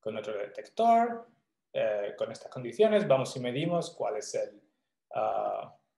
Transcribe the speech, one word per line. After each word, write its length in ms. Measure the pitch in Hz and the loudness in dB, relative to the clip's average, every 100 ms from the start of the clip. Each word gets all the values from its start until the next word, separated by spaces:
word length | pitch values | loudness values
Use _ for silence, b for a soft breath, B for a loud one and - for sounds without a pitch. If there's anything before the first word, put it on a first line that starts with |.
Con 160 | - 110 | -6 -6
otro 200 | 107 107 | -6 -6
detector, 880 | 104 - - - 226 233 233 233 - _ _ _ _ | -8 -10 -16 0 4 6 4 -2 -12 _ _ _ _
eh, 420 | - 113 104 101 - | -2 0 0 -4 -4
con 160 | 113 | -6
estas 180 | 113 - | -6 -12
condiciones, 560 | - 123 - 214 214 170 | -10 -10 2 4 4 4
vamos 260 | 135 131 - | 4 4 -4
y 20 | |
medimos 520 | 123 123 170 170 160 | -4 -2 0 0 -2
cuál 260 | - 110 107 | -4 -4 -4
es 180 | 104 - | -4 -4
el, 260 | 104 104 _ _ _ _ _ | -6 -8 _ _ _ _ _
ah, 640 | - 110 107 104 101 - - _ | -2 0 0 -2 -4 -8 -14 _